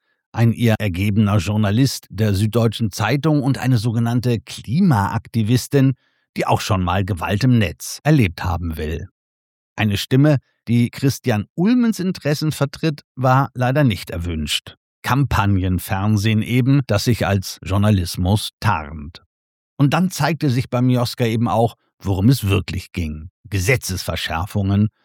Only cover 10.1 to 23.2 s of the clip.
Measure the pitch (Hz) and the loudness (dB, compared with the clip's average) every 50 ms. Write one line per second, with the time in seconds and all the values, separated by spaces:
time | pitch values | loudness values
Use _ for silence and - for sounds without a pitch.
10.1 | 123 131 143 151 147 131 - _ _ _ _ - 117 120 120 110 - - - 139 | 2 4 6 4 4 2 -2 _ _ _ _ 0 2 2 2 0 -2 -2 -2 -2
11.1 | - - - 123 113 107 101 - _ - 175 208 254 247 240 226 214 - 180 185 | -2 0 -2 -2 -2 -2 -2 -6 _ -2 0 2 2 2 2 0 0 -2 -4 -4
12.1 | 180 - - 170 151 - 156 156 139 - 143 139 - - - 160 147 - - _ | -4 -4 -2 -2 -2 0 -2 -4 -2 -2 -2 -4 -2 -4 -4 -4 -4 -4 -10 _
13.1 | _ - 127 131 127 131 135 127 - 131 127 127 131 151 147 127 107 - - - | _ -2 2 4 4 4 2 0 -2 -2 -2 0 2 2 2 2 2 0 -6 -8
14.1 | - 85 85 87 82 78 76 73 - - - - - _ _ _ _ _ - - | -8 -8 -6 -4 -4 -4 -4 -4 -4 -6 -6 -10 -16 _ _ _ _ _ -4 -2
15.1 | 120 135 143 - - 110 101 101 101 92 90 92 90 90 - - - 95 98 107 | 0 0 0 2 2 2 2 2 2 2 2 0 0 -2 -2 -4 -4 -2 0 0
16.1 | 107 104 98 113 110 107 101 71 117 127 120 131 139 143 135 - 107 101 - 127 | 0 2 2 2 0 0 0 0 0 0 2 2 2 0 2 0 0 0 2 0
17.1 | 117 - - 80 101 98 92 - - - - - 95 101 101 107 107 95 90 85 | 0 0 0 0 0 0 -2 -4 -12 -12 -6 -2 0 2 4 4 4 2 2 -2
18.1 | - - 90 90 104 110 - - - _ - 110 101 80 76 71 78 78 73 80 | -4 -2 0 2 2 2 0 -4 -10 _ -2 0 0 0 -4 -8 -12 -12 -14 -14
19.1 | - - - _ _ _ _ _ _ _ _ _ _ - 143 143 151 160 185 185 | -16 -18 -20 _ _ _ _ _ _ _ _ _ _ 0 2 2 2 2 0 -2
20.1 | - - 151 147 170 135 - 147 117 127 - - - 120 123 127 127 120 120 - | -2 -2 -2 -2 -2 0 0 0 0 0 -2 -2 -2 0 2 2 2 2 0 -2
21.1 | - - 127 113 110 113 117 110 87 110 117 - - - _ _ _ _ - 95 | -2 -2 -2 0 0 0 0 0 0 0 0 0 -2 -8 _ _ _ _ -4 -2
22.1 | 98 92 95 123 139 123 - 98 95 90 82 - 95 92 - - - 92 85 78 | 0 2 4 4 4 4 2 0 0 0 -2 -4 -6 -8 -8 -8 -6 -6 -6 -6
23.1 | 76 76 | -6 -10